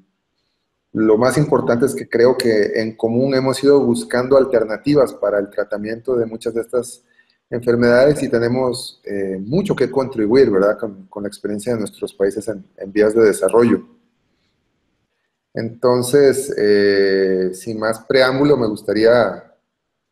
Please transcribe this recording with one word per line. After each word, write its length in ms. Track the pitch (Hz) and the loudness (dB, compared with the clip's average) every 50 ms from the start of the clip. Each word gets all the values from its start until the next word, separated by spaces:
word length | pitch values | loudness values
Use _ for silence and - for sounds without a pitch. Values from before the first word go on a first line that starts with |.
| _ _ _ _ _ _ _ _ _ _ _ _ _ _ _ _ _ _ | _ _ _ _ _ _ _ _ _ _ _ _ _ _ _ _ _ _
lo 260 | - 113 110 110 107 107 | -4 0 2 2 2 4
más 180 | 123 127 123 156 | 2 2 2 0
importante 480 | 147 - 135 120 120 120 120 120 139 120 | 0 2 0 0 0 0 0 0 0 -2
es 80 | 117 | -2
que 120 | - 117 - | -6 -8 -4
creo 300 | - 117 117 127 127 - | 0 2 4 4 4 2
que 420 | 117 117 110 107 101 - - 113 | 2 2 2 2 0 0 -2 -4
en 160 | 110 110 110 | -4 -4 -6
común 380 | - - 113 117 120 131 139 135 | -4 -4 -2 0 0 0 0 0
hemos 300 | 131 131 131 127 - - | 0 0 -2 -2 0 2
ido 160 | 139 143 143 | 4 4 4
buscando 580 | 127 120 117 120 - - - 123 123 131 139 135 | 4 2 0 -2 -4 -4 -4 -4 0 2 2 2
alternativas 800 | 131 - - 113 110 107 107 101 - 143 147 143 127 101 98 | 2 2 0 0 0 -2 -4 -6 -2 0 2 2 2 0 -2
para 240 | - - 104 101 101 | -4 -2 -2 0 0
el 100 | 98 98 | -2 -4
tratamiento 680 | - - 101 - 104 104 104 107 113 117 117 - 127 | -6 -8 -6 -6 -8 -8 -8 -8 -10 -8 -6 -4 -2
de 120 | 120 113 110 | -2 -2 -4
muchas 260 | 113 113 - 117 110 | -6 -8 -8 -6 -6
de 80 | 117 | -6
estas 420 | 110 - - 123 113 - - - _ _ _ _ _ _ _ _ _ _ | -8 -4 -6 -6 -6 -6 -12 -20 _ _ _ _ _ _ _ _ _ _
enfermedades 720 | 127 120 117 123 120 120 120 120 120 123 131 151 147 - | -10 -6 -2 -2 0 2 2 4 4 4 4 4 2 0
y 80 | 139 123 | -2 -2
tenemos, 720 | - 117 117 117 123 131 131 127 120 - - - - _ _ | -2 -2 0 0 -2 -2 -2 -4 -4 -6 -10 -16 -18 _ _
eh, 360 | - 101 98 98 95 95 95 98 | -10 -8 -6 -6 -6 -6 -8 -8
mucho 320 | 107 143 190 202 - 147 | -4 -4 -4 -2 -2 -2
que 140 | - 131 120 | -2 -2 -2
contribuir, 600 | - 135 131 120 - 113 107 104 120 139 135 117 | -2 -4 -4 -4 -4 -2 0 2 4 4 4 4
¿verdad? 260 | 101 92 98 104 107 104 | 4 2 2 2 0 -2
Con, 300 | 120 107 98 98 95 - | -6 -12 -12 -16 -20 -16
con 160 | - 104 101 | -14 -12 -10
la 60 | 101 | -10
experiencia 440 | 101 - - 101 104 104 104 123 120 | -12 -10 -8 -8 -8 -6 -6 -6 -4
de 60 | 110 | -4
nuestros 340 | 104 101 - - 104 98 - | -6 -8 -8 -10 -12 -12 -4
países 340 | - 98 98 - 110 101 113 | -4 -2 -2 -2 -4 -8 -8
en, 140 | 104 95 95 _ _ - | -10 -10 -12 _ _ -16
en 140 | 98 98 | -16 -6
vías 240 | 95 104 104 110 107 | 0 2 2 2 4
de 80 | 117 113 | 4 4
desarrollo. 640 | 104 92 - 95 95 104 117 120 117 104 92 - - _ _ _ _ _ _ _ _ _ _ _ _ _ _ _ _ _ _ _ _ _ _ _ _ _ _ _ _ _ _ _ _ _ | 4 4 2 0 2 2 4 4 4 2 0 -2 -8 _ _ _ _ _ _ _ _ _ _ _ _ _ _ _ _ _ _ _ _ _ _ _ _ _ _ _ _ _ _ _ _ _
Entonces, 960 | 123 113 113 117 - - 123 123 123 120 - - 143 143 135 123 - - - - - | -10 -10 -10 -8 -2 0 0 2 2 0 2 4 4 4 4 4 2 -2 -6 -4 -2
eh, 960 | 104 104 104 101 101 101 101 98 98 98 95 95 98 95 95 92 92 92 90 | 0 2 2 2 2 2 2 2 2 2 2 0 0 0 0 -2 -2 -4 -6
sin 260 | - - 117 110 107 | -8 -10 -10 -8 -4
más 200 | 110 110 113 - | -4 -4 -4 -6
preámbulo, 580 | - _ 131 131 131 127 135 135 143 147 147 123 | -4 _ 0 0 0 0 0 0 2 2 2 2
me 80 | 117 | 0
gustaría 880 | 107 107 101 - - 101 107 110 113 120 123 110 95 90 87 - _ _ _ _ _ _ _ _ _ _ _ _ _ | -4 -4 -6 -6 -4 -2 2 4 4 4 4 2 0 -2 -8 -14 _ _ _ _ _ _ _ _ _ _ _ _ _